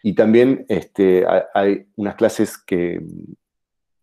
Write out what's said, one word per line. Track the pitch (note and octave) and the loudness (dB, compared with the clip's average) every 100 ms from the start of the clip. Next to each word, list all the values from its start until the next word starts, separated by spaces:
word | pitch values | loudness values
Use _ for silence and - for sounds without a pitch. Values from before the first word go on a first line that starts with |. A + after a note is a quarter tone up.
Y | A2 | -2
también, | F2+ A2 A#2 B2+ C3+ - | 0 4 4 4 0 -4
este, | F#2+ - - F#2+ F#2 | -6 -6 0 2 4
hay, | F2+ F#2 - | 2 0 0
hay | G2+ G2+ G2+ - | -2 0 -2 -8
unas | - G2+ | -10 -10
clases | - A2 - G#2 - | -2 -2 -2 -6 -6
que | - F#2 F2 F2 E2 E2+ - - _ _ _ _ _ _ | -6 -4 -4 -8 -14 -18 -20 -20 _ _ _ _ _ _